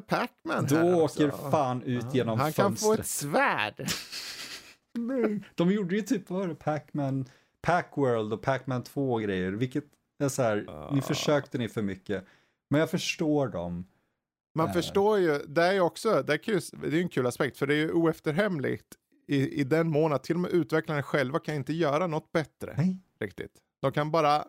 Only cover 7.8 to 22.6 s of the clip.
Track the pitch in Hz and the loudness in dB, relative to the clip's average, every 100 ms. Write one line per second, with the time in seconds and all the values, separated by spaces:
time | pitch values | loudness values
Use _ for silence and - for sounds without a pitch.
7.8 | - - 131 117 110 110 - 131 131 127 | 0 0 2 2 0 -2 -2 -2 -2 -6
8.8 | - 143 135 117 104 95 92 104 127 147 | -4 -4 0 0 0 0 -2 -2 -2 -4
9.8 | - _ _ _ 143 135 117 104 - 76 | -8 _ _ _ -2 0 2 0 -4 -10
10.8 | 76 139 131 143 - 147 - 131 110 117 | -2 -2 0 -2 2 0 0 -6 -4 -4
11.8 | 98 95 - 95 92 _ _ _ _ 143 | -4 -6 -6 -6 -6 _ _ _ _ 0
12.8 | 160 180 - - 160 147 127 87 87 87 | 0 -2 -4 -2 0 0 0 -4 -6 -8
13.8 | 92 _ _ _ _ _ _ 156 170 180 | -10 _ _ _ _ _ _ -2 0 0
14.8 | - 196 202 214 170 143 - 139 175 196 | 0 2 2 4 2 0 0 2 4 4
15.8 | 170 - 226 165 127 151 - 190 - - | 2 0 2 2 2 0 0 -2 -2 -6
16.8 | 143 156 180 - 123 - 139 - 139 147 | -2 0 0 0 0 0 -4 0 0 2
17.8 | 160 180 165 - 156 151 214 165 123 123 | 2 2 2 2 -2 0 0 0 -2 -4
18.8 | - - _ _ - 143 135 147 131 160 | -8 -20 _ _ -2 0 0 0 0 2
19.8 | 165 147 160 135 - 170 180 180 147 160 | 2 2 2 0 -2 -2 0 0 2 0
20.8 | 160 147 - 156 127 156 - 151 131 160 | 0 -4 0 0 0 -2 -4 -4 -4 -2
21.8 | 151 147 180 156 - 165 156 _ | 0 0 0 -4 -2 -4 -4 _